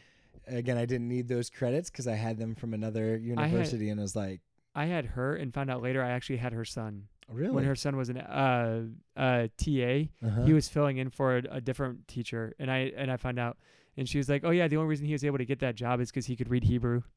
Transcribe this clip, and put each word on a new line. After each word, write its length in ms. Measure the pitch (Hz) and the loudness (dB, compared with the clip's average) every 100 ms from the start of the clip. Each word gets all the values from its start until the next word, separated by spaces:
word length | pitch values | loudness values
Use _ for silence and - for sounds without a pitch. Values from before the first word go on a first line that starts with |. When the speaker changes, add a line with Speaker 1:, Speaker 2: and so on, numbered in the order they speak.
| _ _ _ - - | _ _ _ -20 -8
Speaker 1:
Again, 300 | 123 120 120 | -4 -2 0
I 80 | |
didn't 240 | 120 127 120 | 0 -2 -2
need 180 | 123 120 | -4 -2
those 200 | 120 120 | -2 -4
credits 400 | - 123 147 180 | -2 0 0 -4
'cause 160 | - 123 | -6 -4
I 80 | 107 | -2
had 200 | 113 113 | -2 -4
them 160 | 113 | -6
from 200 | 110 117 | -6 -6
another 320 | 110 110 110 110 | -4 -2 0 0
Speaker 2:
I 60 | |
had 100 | 113 | 0
Speaker 1:
university, 640 | 117 120 151 117 - 120 107 | -2 0 2 2 2 0 -2
and 100 | 104 | -2
was 140 | 98 107 | -2 -4
like, 240 | 98 92 _ _ _ | -4 -6 _ _ _
Speaker 2:
I 100 | 147 160 | -4 -2
had 200 | 175 117 | -2 -2
her 280 | 123 131 160 | -2 -2 -2
and 160 | 135 | -4
found 160 | 139 135 | -4 -2
out 100 | 123 | -2
later 200 | 123 131 | 0 0
I 80 | 123 | 0
actually 260 | 123 - 127 | -2 -2 -4
had 160 | 123 | -2
her 120 | 113 110 | -4 -6
son. 420 | 120 110 104 104 _ - | -6 -6 -8 -14 _ -10
Speaker 1:
Really? 200 | 117 190 | -4 0
Speaker 2:
When 140 | 139 | 2
her 100 | 135 | 2
son 220 | 135 143 135 | 0 -2 -2
was 100 | 123 | -2
an, 80 | 123 | -4
uh, 680 | - 139 135 123 117 113 113 113 - | -4 2 4 4 2 0 -4 -10 -12
uh, 340 | 143 131 123 113 - | 0 2 2 0 -2
T 240 | 160 135 | 0 2
A, 260 | 123 139 156 - | 4 2 0 -2
Speaker 1:
Uh-huh. 200 | 113 104 | 0 4
Speaker 2:
he 100 | - | 8
was 120 | 156 - | 6 6
filling 300 | 151 143 131 | 2 2 2
in 140 | 131 | -2
for 260 | - 135 123 | 0 2 2
a, 60 | 127 | 0
a 100 | 135 | -4
different 480 | 120 127 131 120 - | -4 -2 -4 -6 -10
teacher, 460 | 127 113 117 110 - | -8 -4 -4 -6 -6
and 120 | 131 | -2
I, 200 | 131 131 123 | 0 -2 -2
and 140 | 135 | -2
I 80 | 127 | -2
found 200 | 127 123 | -2 -2
out, 200 | 120 - _ _ _ - | -2 -4 _ _ _ -8
and 100 | 127 | -2
she 80 | 151 | 0
was 140 | 135 | 2
like, 140 | 143 | 2
"Oh 60 | 170 | 4
yeah, 160 | 175 165 | 4 4
the 120 | 156 | 2
only 100 | 156 | 2
reason 160 | 147 | 0
he 80 | 147 | 0
was 120 | 147 143 | 0 0
able 100 | 139 | 0
to 80 | |
get 140 | 123 131 | 0 0
that 160 | 131 | -2
job 260 | 110 120 123 | 0 0 0
is 100 | 123 | 0
'cause 140 | 131 | -2
he 120 | 127 120 | -2 -2
could 120 | 117 | 0
read 160 | 123 | 2
Hebrew." 380 | - 123 120 120 - | 4 4 2 0 -2